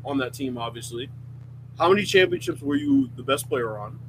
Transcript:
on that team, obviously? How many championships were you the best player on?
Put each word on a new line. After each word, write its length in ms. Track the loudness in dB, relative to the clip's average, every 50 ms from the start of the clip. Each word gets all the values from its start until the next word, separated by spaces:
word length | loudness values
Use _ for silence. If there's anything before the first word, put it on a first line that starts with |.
| -6
on 140 | -2 -2
that 160 | 0 -2 -2 -4
team, 240 | -6 -6 -6 -4
obviously? 520 | -4 -6 -6 -8 -10 -12 -10 -8 -8 -8 -10 -12 -16 -16 -16 -16 -16 -16 -16 -18 -18 -18 -18 -2
How 120 | 2 4 6
many 140 | 6 4 4
championships 580 | 4 6 6 6 6 4 -2 -4 -6 -6 -4
were 140 | -2 -2 0
you 340 | 0 2 4 6 4 4 2 -2
the 80 | -8 0
best 260 | 0 0 0 0 -2
player 280 | -2 -2 0 -2 -4 -8
on? 200 | -10 -10 -12 -14 -14